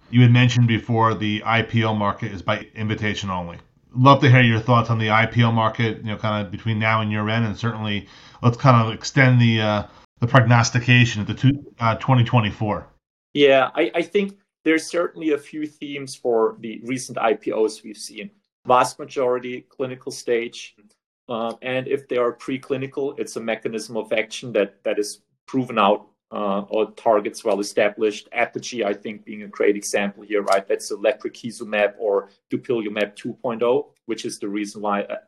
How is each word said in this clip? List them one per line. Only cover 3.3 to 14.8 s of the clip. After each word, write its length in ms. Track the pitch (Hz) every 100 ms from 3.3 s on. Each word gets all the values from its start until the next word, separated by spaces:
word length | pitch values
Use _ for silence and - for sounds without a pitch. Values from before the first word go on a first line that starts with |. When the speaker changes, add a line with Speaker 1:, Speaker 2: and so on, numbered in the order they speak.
Speaker 1:
only. 260 | 92 85 85 _ _ _
Love 260 | 123 131 135
to 100 | 135
hear 120 | 127
your 180 | 120 113
thoughts 300 | 120 117 117
on 80 | 113
the 120 | 110
I 140 | 107
P 180 | 113 117
O 80 | 117
market, 480 | 113 110 - 113 -
you 60 |
know, 140 | 110 104
kind 260 | 110 107
of 80 | 98
between 260 | 101 113 107
now 220 | 110 110
and 100 | 107
year 160 | 107 107
end, 160 | 113 113
and 100 | 90
certainly 520 | 113 110 107 101 - - - -
let's 160 | 123 120
kind 280 | 135 120 113
of 60 |
extend 480 | 107 - 147 131 123
the, 220 | 117 110
uh, 200 | 107 104 104 - _ -
the 60 | 120
prognostication 1000 | 131 117 120 120 120 - 123 120 104
to 80 | 101
two, 200 | 104 - 143 - -
uh, 140 | 117
twenty 300 | 110 - 127
twenty-four. 600 | 113 123 107 - 107 95 - _ _ _ _
Speaker 2:
Yeah, 380 | - 139 135 127
I, 160 | - 165
I 80 | 170
think 340 | 170 208 196 - _ _
there's 220 | 156 160